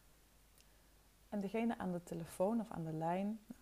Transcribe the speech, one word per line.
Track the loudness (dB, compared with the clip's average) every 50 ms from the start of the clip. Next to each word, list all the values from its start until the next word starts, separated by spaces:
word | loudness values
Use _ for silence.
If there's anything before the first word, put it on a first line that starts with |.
| -20 -20 -20 -20 -20 -20 -20 -20 -20 -20 -20 -20 -20 -20 -20 -20 -20 -20 -20 -20 -20 -20 -20 -20 -10 -4
En | -2 -2
degene | 0 0 2 2 2 2 2 0
aan | 0 -2 -2
de | -2 -4
telefoon | -4 -6 -6 -6 -4 0 2 2 4 4 2
of | 0 0
aan | -2 -4 -2
de | -2 0
lijn, | 0 2 2 2 2 2
nou, | 0 -2 -4 -6 -12 -16 -16